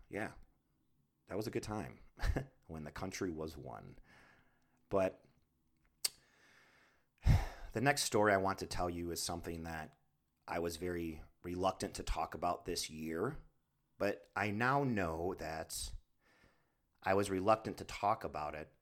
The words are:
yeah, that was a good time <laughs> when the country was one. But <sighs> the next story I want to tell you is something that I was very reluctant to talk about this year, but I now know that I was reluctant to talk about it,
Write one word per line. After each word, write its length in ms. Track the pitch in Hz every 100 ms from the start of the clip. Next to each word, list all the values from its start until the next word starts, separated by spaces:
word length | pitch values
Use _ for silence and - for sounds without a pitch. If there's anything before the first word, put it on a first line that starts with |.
| -
yeah, 200 | 98 110 - - _ _ _ _ _ _ _ _
that 80 | 92
was 120 | 110
a 40 |
good 120 | 113
time 340 | 107 107 64 - - - -
<laughs> 340 | 131 135 _ -
when 160 | 80
the 80 | 76
country 400 | - 95 - 92
was 260 | 78 80 69
one. 380 | 65 52 50 - - - - - _ _ _ _ -
But 300 | 95 95 - - _ _ _ _ _ _ _ - - _ _ - - - _ _ _ _ _ -
<sighs> 80 | - - - -
the 80 | 110
next 220 | 135 143
story 300 | - 110 104
I 40 | 95
want 220 | 95 95
to 80 | 85
tell 240 | - 90
you 180 | 85 85
is 120 | 80
something 420 | - 85 85 82
that 300 | 82 80 76 _ _ _ _ _ -
I 120 | 85
was 180 | 85 82
very 440 | 90 87 82 78 - _
reluctant 540 | 90 90 95 - 95 -
to 80 |
talk 320 | - 82 85 80
about 300 | 87 - -
this 260 | 82 -
year, 480 | 78 80 82 120 - - _ _ _ _ -
but 280 | 101 - - 95
I 140 | 104
now 320 | 104 127 143
know 520 | 135 104 82 80 90 -
that 360 | 78 80 - - - - _ _ _ _ _ _ _ _ _ _
I 100 | 95
was 160 | 98 98
reluctant 480 | 95 101 110 113 -
to 80 | 90
talk 380 | - 101 110
about 300 | 78 76 76
it, 140 | 76 78 _